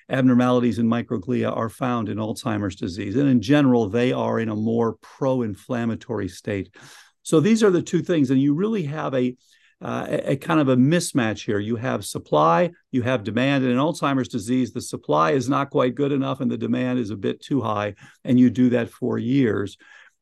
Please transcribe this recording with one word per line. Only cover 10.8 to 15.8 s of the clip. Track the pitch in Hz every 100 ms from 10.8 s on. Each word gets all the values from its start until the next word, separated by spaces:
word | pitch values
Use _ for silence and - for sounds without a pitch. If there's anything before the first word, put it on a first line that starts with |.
| 131 175 170 143 110 104 -
here. | 104
You | 104 117
have | 127 117 107
supply, | - - 147 160 170 175 170 _
you | 131
have | 117 131
demand. | 101 107 135 139
And | 131
in | 123
Alzheimer's | 151 147 147 135 120
disease, | 120 101 127 120
the | 117
supply | - 123 - 147 160
is | 143 117
not | 139 139
quite | 143